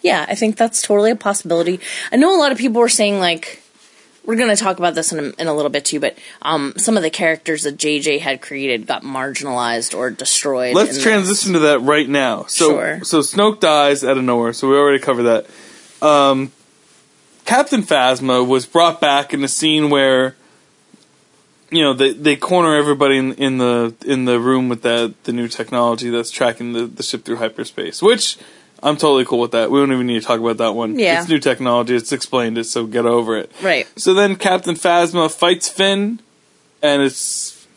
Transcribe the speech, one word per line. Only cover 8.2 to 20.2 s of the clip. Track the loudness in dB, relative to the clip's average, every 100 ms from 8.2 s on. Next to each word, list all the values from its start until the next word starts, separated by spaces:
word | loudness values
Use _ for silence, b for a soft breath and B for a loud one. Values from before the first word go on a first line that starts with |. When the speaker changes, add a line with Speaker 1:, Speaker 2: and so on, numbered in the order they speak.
| -2 -6
Speaker 1:
created | -8 -8 -4 -4 -4
got | -8
marginalized | -6 -8 -8 -8 -6 -4 -2 -2 -4 -6
or | -6
destroyed | -6 -4 -2 -2 -2 0
Speaker 2:
Let's | 2 2 0
Speaker 1:
in |
Speaker 2:
transition | 2 2 0 -2 0
Speaker 1:
this. | 2
Speaker 2:
to | 4
that | 4
right | 2 2 2
now. | 0 0 -4
So, | -6 2 2
Speaker 1:
Sure. | 2 -2 -6
Speaker 2:
so | 0 0
Snoke | 0 2 2 2
dies | 2 4 4 2
out | 0 0
of |
nowhere, | 2 0 0
so | -2 2
we | 4
already | 4 2
covered | 0 0
that. | 2 2 -2 -20 -20 -20 -20 -2 2
Um, | 4 4 2 -4 _ _ _ _ _ _ _ _ _
Captain | 0 0 2 0
Phasma | 2 2 2 0 0 2 2
was | 0
brought | 2 2 2 2
back | 2 2 0
in | -4
a | -4
scene | -2 0 2 2
where, | 4 4 2